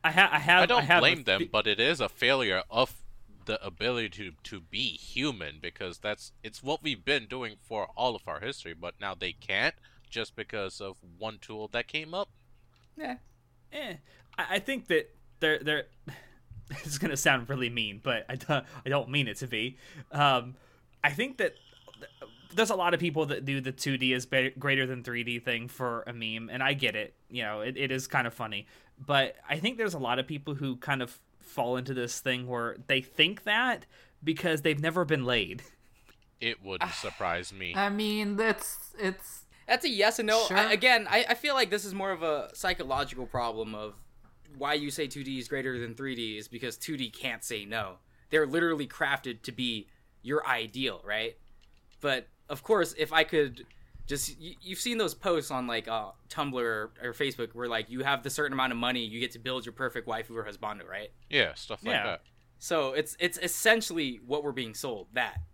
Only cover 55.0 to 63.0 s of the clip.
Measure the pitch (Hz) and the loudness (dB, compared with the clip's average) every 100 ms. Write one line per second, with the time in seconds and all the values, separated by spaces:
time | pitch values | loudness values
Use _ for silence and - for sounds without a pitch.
55 | 185 - 196 165 - 131 123 117 110 113 | 0 0 2 2 2 -4 0 -2 0 -4
56 | 101 - - - 143 127 117 110 107 - | -4 -12 -10 -4 -2 0 0 0 -4 -6
57 | 123 117 139 127 113 117 120 113 107 127 | -8 -2 -2 -2 -6 -4 -2 -2 -2 -2
58 | 139 139 151 151 147 131 131 117 120 127 | 0 0 -2 -2 0 2 0 2 0 0
59 | 113 113 123 117 120 127 117 113 131 120 | -4 -4 -6 -4 -4 -4 -6 -4 -4 -2
60 | 113 113 113 113 107 101 107 104 87 95 | -4 -6 -4 -8 -8 -6 -6 -6 -10 -10
61 | 107 - - 147 90 - - 107 226 151 | -10 -16 0 2 2 -2 -10 -8 -2 0
62 | 101 85 _ _ _ _ - 165 135 135 | 0 -4 _ _ _ _ 0 2 2 0